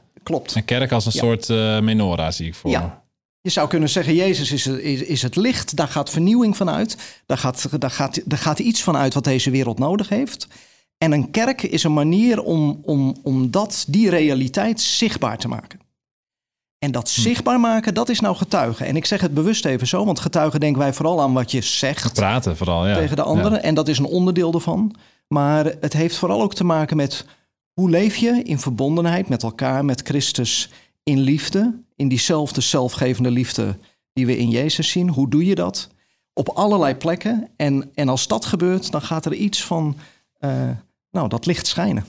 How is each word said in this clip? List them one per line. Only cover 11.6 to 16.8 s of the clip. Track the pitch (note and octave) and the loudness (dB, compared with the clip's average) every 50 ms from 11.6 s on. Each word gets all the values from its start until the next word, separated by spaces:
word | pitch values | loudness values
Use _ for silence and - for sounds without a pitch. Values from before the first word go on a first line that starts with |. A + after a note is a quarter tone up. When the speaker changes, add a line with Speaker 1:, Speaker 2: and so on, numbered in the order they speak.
Speaker 1:
is | - - D#3+ D#3 - | -2 -2 0 0 2
een | D#3+ D3+ | 2 2
manier | D3+ D3 D#3 F3 G#3 A#3 B3 A3+ G#3 | 2 4 4 4 4 4 4 2 2
om, | - - E3 D#3+ D3+ D3 D3 D3 - | 0 0 2 2 2 2 0 -2 -2
om, | - D3+ C#3 C3+ C3+ C3+ - - | 0 0 2 2 0 0 -2 -4
om | C#3+ C3 C3 B2+ B2 | -2 0 2 2 2
dat, | A2+ F#3+ G#3+ G#3+ - - - | 2 0 0 0 -4 -6 -4
die | - C#3+ G#3 A3+ G3 | 0 2 4 4 4
realiteit | F3 E3 D#3 D3+ C#3 C3 C3 B2+ - G3 G#3 A3+ A3 - | 4 4 4 4 2 2 0 0 0 0 0 0 0 -2
zichtbaar | - - - - A#3 G#3+ - - C3+ A2+ A2 | -2 -2 0 0 0 0 0 -2 -2 -4 -4
te | - - | -4 -6
maken. | A#2 A#2+ A2 - - - - _ _ _ _ _ _ _ _ _ _ _ _ _ _ _ _ _ _ _ | -6 -6 -6 -10 -14 -20 -20 _ _ _ _ _ _ _ _ _ _ _ _ _ _ _ _ _ _ _
En | - | -6